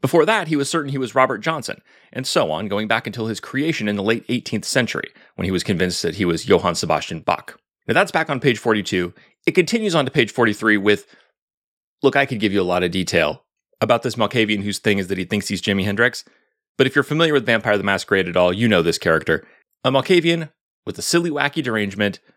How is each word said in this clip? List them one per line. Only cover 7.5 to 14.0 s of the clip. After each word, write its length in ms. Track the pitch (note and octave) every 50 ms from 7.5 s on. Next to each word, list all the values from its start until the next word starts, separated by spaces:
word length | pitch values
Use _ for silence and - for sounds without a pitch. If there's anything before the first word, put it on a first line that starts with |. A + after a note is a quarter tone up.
| - - _ _ _ _ _
Now 80 | - A2+
that's 160 | E3 G3 F3+
back 180 | - E3+ D#3+ -
on 120 | D3 B2+
page 180 | A#2 C#3+ A#2+ G#2+
forty-two. 560 | - A#2+ A2 G#2+ F#2+ - - - A2 F2+ - _ _ _ _ _ _
It 60 | - -
continues 420 | - F3 D3+ - A#3 G#3+ G#3 E3
on 100 | E3 C#3
to 60 | A#2+
page 220 | - D3+ A#2+ G#2+ -
forty-three 460 | - A#2+ A2 G#2 - - A2+ G#2 G2+
with, 280 | F#2+ G#2+ G#2+ G#2 - _ - _ _ _ _ _ _ _ _ _ _ _ _ _ _ _ _ _ -
look, 140 | C3+ -
I 100 | C#3 C#3
could 140 | C3+ C3 G#2+
give 120 | G#2 G#2 F#2+
you 80 | G2+
a 40 | F#2
lot 180 | F2+ F2+ F2+ F2+
of 80 | F2+
detail 540 | E2+ F#2+ E2+ - - F2 D#2+ D2 D2 - _ _ _ _ _ _ _ _
about 220 | - A2 A#2+ A#2